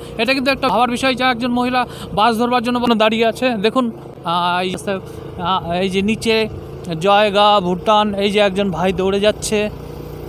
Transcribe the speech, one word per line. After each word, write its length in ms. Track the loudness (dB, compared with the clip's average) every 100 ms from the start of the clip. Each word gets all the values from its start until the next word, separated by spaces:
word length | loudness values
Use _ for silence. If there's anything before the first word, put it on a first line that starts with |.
| -8 -4
এটা 160 | 0
কিন্তু 180 | 0 0
একটা 180 | 0 0
ভাবার 200 | 2 2
বিষয়। 260 | 2 0 0
যা 160 | 0
একজন 200 | 0 0
মহিলা 340 | 0 0 0 -2 -6 -8
বাস 240 | 0 2 2
ধরবার 260 | 2 0
জন্য 320 | 0 0 2 4
দাঁড়িয়ে 300 | 4 4 0
আছে, 240 | 0 -2
দেখুন। 420 | 0 0 2 -2 -4 -14 -12 -4
আহ, 380 | -2 0 0
এই 80 | -2
রাস্তায়, 280 | -4 -4 -6 -6 -14 -14 -8
আহ, 320 | -2 -2 0
এই 180 | -2 0
যে 120 | 0
নিচে 480 | 0 0 0 0 0 -6 -12 -12 -8 -2
জয়গা 580 | 4 4 4 4 6 4
ভুটান, 560 | 2 -2 2 4 2 0
এই 160 | 0
যে 80 | 2
একজন 320 | 2 2 -2
ভাই 220 | 0 -2
দৌড়ে 260 | 0 0 2
যাচ্ছে, 500 | 2 0 -2 -2 -2 -6 -14 -14 -14 -12